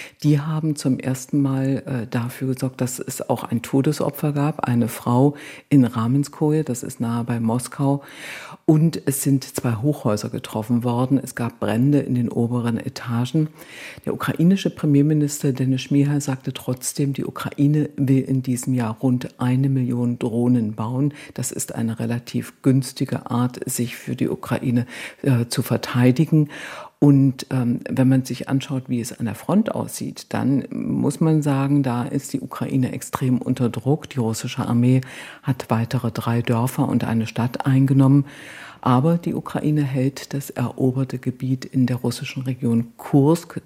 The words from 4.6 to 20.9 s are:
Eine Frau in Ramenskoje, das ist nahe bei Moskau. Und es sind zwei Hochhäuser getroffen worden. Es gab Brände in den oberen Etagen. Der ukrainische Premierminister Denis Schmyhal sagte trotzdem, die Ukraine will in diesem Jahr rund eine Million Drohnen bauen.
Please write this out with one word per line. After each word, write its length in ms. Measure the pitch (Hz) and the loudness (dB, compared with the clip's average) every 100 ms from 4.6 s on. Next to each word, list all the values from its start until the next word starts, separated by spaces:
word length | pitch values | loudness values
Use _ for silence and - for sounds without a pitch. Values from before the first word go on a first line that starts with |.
| - | 0
Eine 220 | 120 117 | 2 0
Frau 480 | - 120 123 143 147 - - - | -2 0 4 4 2 -8 -18 2
in 160 | 143 | 4
Ramenskoje, 800 | 120 117 117 139 139 - 151 156 | 4 2 0 0 -2 -2 0 0
das 200 | 151 120 | 0 -4
ist 160 | - - | -6 -6
nahe 220 | 117 120 | -4 -2
bei 160 | 117 117 | -2 -2
Moskau. 640 | 113 123 - - 139 139 - - - - - - - | 0 0 -4 -2 0 0 -4 -16 -14 -14 -16 -4 2
Und 360 | 156 165 - - | 4 4 2 -2
es 160 | 135 | -2
sind 220 | 143 135 | 2 2
zwei 320 | - - 127 110 | 0 -4 -2 0
Hochhäuser 540 | 143 147 123 104 113 | 0 0 0 0 -2
getroffen 540 | 117 - 110 107 120 | -8 -6 -6 0 0
worden. 360 | 120 120 131 135 | 0 0 2 0
Es 140 | - - | 0 -6
gab 240 | 117 - | -6 -4
Brände 400 | 107 110 139 143 | -2 2 4 2
in 160 | - 123 | 2 0
den 140 | 117 | 0
oberen 480 | 127 117 123 117 113 | 0 0 0 0 -2
Etagen. 720 | - - 120 117 127 160 156 - - - - - - | -4 -10 -4 -2 0 0 -2 -4 -20 -18 -18 -12 -8
Der 80 | |
ukrainische 560 | - - - 170 196 170 | -4 -4 2 4 4 0
Premierminister 840 | - 160 143 147 156 143 - 143 | -2 4 4 6 4 0 0 -2
Denis 280 | 131 131 131 | 0 0 0
Schmyhal 400 | - 143 139 143 | 2 2 4 2
sagte 320 | 143 131 - | -2 -4 -6
trotzdem, 600 | - - 127 - - 139 | -8 -6 -6 -6 -2 -2
die 120 | 135 - | -2 -6
Ukraine 640 | - - - 143 151 147 - | -8 -8 2 2 4 0 0
will 260 | 135 135 | 2 2
in 200 | 127 131 | 2 -2
diesem 320 | 127 123 - | 0 -4 -2
Jahr 240 | 127 113 113 | -2 -2 0
rund 400 | 135 123 - - | 0 0 -2 -4
eine 300 | 123 127 139 | 0 2 2
Million 480 | 135 123 120 120 120 | 0 0 0 -2 -2
Drohnen 580 | 127 117 120 123 107 110 | -2 0 4 4 2 -2
bauen. 380 | 110 | -4